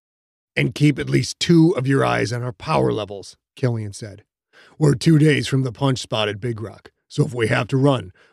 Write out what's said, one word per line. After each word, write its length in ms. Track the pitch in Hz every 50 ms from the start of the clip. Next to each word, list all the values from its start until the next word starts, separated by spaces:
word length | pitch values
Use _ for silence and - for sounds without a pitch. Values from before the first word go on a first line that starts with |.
| _ _ _ _ _ _ _ _ _ _ _ -
"And 180 | 147 135 -
keep 240 | - 147 151 135 143
at 100 | 143 127
least 300 | 139 139 120 - - -
two 320 | - - 170 165 160 165 202 -
of 100 | 131 135
your 160 | 135 135 127
eyes 300 | 120 120 117 120 104 120
on 100 | 120 123
our 100 | 123 -
power 380 | - - 156 156 135 131 127
levels," 460 | 117 110 104 107 104 95 - - - _ _ _ _
Killian 380 | - - 123 117 113 107 101 98
said. 320 | - 113 104 98 98 - _ _ _ _ _ _ _ - _ _ -
"We're 180 | 156 147 139
two 220 | - - 165 160 147
days 300 | 151 151 139 - 117 -
from 160 | 139 131 131
the 80 | 127
punch 280 | 104 - 139 135 131 -
spot 280 | - - 127 110 107 104
at 140 | 101 101
Big 180 | 107 120 117 107
Rock, 300 | 107 95 101 - _ - _ _ _ _
so 180 | - 147 143
if 80 | - 113
we 140 | 123 113 -
have 200 | 123 123 123 -
to 80 | 139 135
run, 360 | 135 147 135 117 95 92 - _ _ _